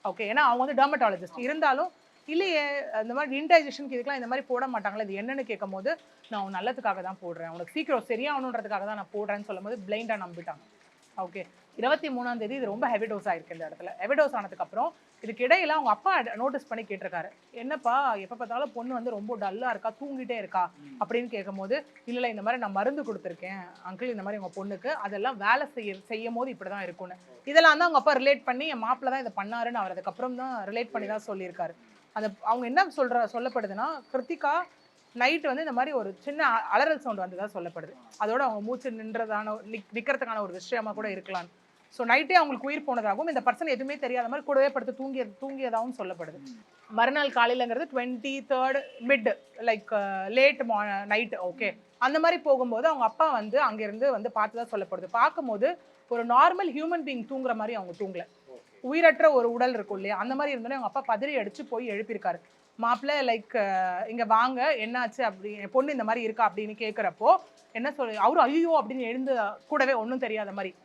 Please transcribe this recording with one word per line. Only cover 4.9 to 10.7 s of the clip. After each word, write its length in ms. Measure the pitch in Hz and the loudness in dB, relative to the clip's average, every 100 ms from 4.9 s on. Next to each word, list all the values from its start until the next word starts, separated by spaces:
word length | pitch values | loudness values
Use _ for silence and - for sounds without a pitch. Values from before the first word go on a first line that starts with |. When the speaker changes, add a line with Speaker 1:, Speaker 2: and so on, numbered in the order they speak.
| 208 208 | -4 -6
Speaker 1:
இது 120 | 196 | -6
என்னன்னு?" 220 | 226 277 | -6 -6
கேட்கும் 260 | 226 208 196 | -6 -6 -6
போது, 300 | 190 214 320 - _ - | -6 -4 -6 -8 _ -10
"நான் 120 | 214 | -8
உன் 140 | 196 | -6
நல்லதுக்காக 460 | 190 214 262 226 190 | -4 -4 -2 -2 -2
தான் 160 | 185 190 | -6 -10
போடுறேன், 240 | 180 165 165 | -10 -10 -10
உனக்கு 240 | 170 170 | -10 -8
சீக்கிரம் 340 | 302 320 254 - | -6 0 0 0
சரியாகணுன்றதுக்காக 600 | 226 285 277 254 233 208 | -4 -2 -4 -4 -6 -4
தான் 340 | 202 202 214 | -6 -4 -8
நான் 120 | 190 | -8
போடுறேன்னு" 300 | 208 208 208 | -6 -4 -6
சொல்லும் 200 | 208 185 | -6 -10
போது 160 | 196 240 190 | -8 -10 -6
பிளைண்டா 300 | 208 233 214 | -6 -4 -6
நம்பிட்டாங்க. 380 | 180 170 165 151 - | -6 -12 -12 -14 -18